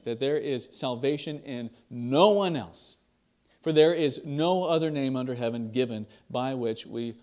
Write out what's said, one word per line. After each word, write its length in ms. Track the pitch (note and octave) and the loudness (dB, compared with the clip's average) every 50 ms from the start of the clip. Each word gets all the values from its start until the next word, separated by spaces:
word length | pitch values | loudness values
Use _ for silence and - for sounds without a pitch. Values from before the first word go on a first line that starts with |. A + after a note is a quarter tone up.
| - | -8
that 140 | A#2 A#2 A#2 | -8 -4 -2
there 180 | C3 C#3 D3 D3+ | -2 0 0 -2
is 320 | G#2+ D3 C3+ B2 - - | -2 -2 -4 -6 -6 -8
salvation 680 | - - - C3 B2 A2+ C3 C#3 D3+ C#3 - E3 D3+ C#3+ | -10 -8 -6 -6 -4 -2 -2 -2 -2 -2 -4 -8 -10 -10
in 280 | - C#3+ C3 A#2+ A#2+ A2+ - - _ _ | -10 -10 -10 -10 -10 -10 -12 -16 _ _
no 380 | A#2+ A#2+ A#2+ B2 C3 D3 F#3 G#3+ | -10 -8 -4 2 6 6 8 8
one 260 | G#3 G3+ G3 F#3 E3+ | 8 4 2 0 -2
else, 420 | C3+ G2+ E2+ - - - - - - _ _ _ _ _ _ _ _ _ _ _ _ | -2 -6 -8 -12 -16 -18 -18 -20 -20 _ _ _ _ _ _ _ _ _ _ _ _
for 100 | - D#3+ | -4 2
there 220 | D#3 D#3 D3+ D#3+ E3+ | 6 8 8 8 6
is 280 | E3 D#3+ C#3+ B2+ - - | 4 2 0 0 -2 -6
no 380 | D#3+ C#3+ D3 D#3 F3 F#3 F#3 F3+ | -6 -2 0 2 2 2 2 2
other 260 | E3 E3 D#3+ D#3+ D#3 | 2 0 0 0 0
name 260 | D3+ C#3+ C3+ C3 C3 | 0 -2 -2 -2 -2
under 200 | C3 B2+ B2+ B2+ | -2 -4 -4 -4
heaven 340 | A#2+ B2 A#2 A#2 A#2+ A#2 A2 | -4 -4 -4 -2 -4 -6 -2
given 380 | A2 B2+ B2+ A#2 A#2 G#2+ G#2+ - - - _ - | 0 0 0 0 -2 -6 -8 -10 -14 -20 _ -8
by 280 | B2+ B2 B2+ C3+ C3+ | -6 -4 -4 -2 -4
which 320 | C3 A#2+ A#2 A2+ A2+ - - | -2 -2 -4 -4 -6 -8 -10
we 260 | A2+ A#2 A#2 A#2 A2+ - | -8 -8 -6 -8 -8 -12